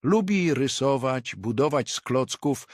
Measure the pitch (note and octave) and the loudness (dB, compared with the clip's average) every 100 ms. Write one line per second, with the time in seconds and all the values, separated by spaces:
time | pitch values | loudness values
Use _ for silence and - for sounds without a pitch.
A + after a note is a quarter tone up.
0 | B2 G#3+ G3 G3+ E3+ B2+ C3+ - C3+ C3+ | 2 2 4 2 2 2 0 0 0 0
1 | C3 C3 - G2 G#2+ A2+ D3 C#3+ - - | 0 -4 -6 -8 -4 0 2 0 -2 -6
2 | - B2+ B2+ - D3 C3 - | -2 0 0 -2 -2 -2 -6